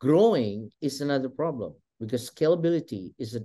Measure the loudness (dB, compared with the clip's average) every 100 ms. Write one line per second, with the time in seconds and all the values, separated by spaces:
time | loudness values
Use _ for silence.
0 | 4 6 6 4 0 -4 -10 -8 -6 -4
1 | -2 -2 -2 -4 -4 -4 -8 -10 _ _
2 | -6 -6 -6 0 2 4 2 0 -2 -8
3 | -10 -10 -10 -8